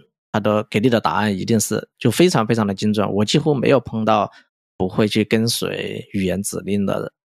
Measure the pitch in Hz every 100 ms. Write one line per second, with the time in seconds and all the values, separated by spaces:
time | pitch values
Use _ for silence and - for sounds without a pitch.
0 | - _ _ 107 104 107 107 110 123 113
1 | 85 90 107 95 98 110 - 107 - _
2 | 120 - 180 143 110 113 104 95 107 107
3 | 101 98 107 156 156 139 113 135 - 113
4 | 110 107 95 - _ _ _ - 92 101
5 | 107 110 104 110 117 - 95 95 98 104
6 | - 101 92 92 101 92 95 101 98 101
7 | - - _